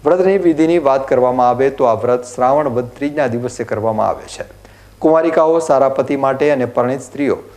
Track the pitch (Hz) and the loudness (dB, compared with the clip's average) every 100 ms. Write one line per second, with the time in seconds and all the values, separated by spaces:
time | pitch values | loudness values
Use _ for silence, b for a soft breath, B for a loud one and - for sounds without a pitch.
0 | 147 180 185 196 175 156 160 170 139 135 | 2 2 2 2 2 2 2 2 2 0
1 | 135 131 123 127 123 123 135 135 127 107 | 0 0 2 2 2 2 0 2 0 0
2 | 120 123 123 - 127 139 147 120 120 - | 0 -2 -4 -2 0 0 0 -4 -6 -8
3 | 143 147 131 117 123 - 113 110 110 107 | -6 -4 -4 -4 -6 -8 -8 -4 -2 -2
4 | 104 - - - - - b b b b | -2 -4 -10 -14 -16 -16 b b b b
5 | 160 160 165 165 160 165 165 135 135 135 | 2 2 2 2 2 2 2 2 2 0
6 | 127 139 135 131 147 139 120 - 123 117 | -2 0 -2 0 0 0 0 -2 -2 -4
7 | - - 139 92 - | -8 -4 -2 -2 -6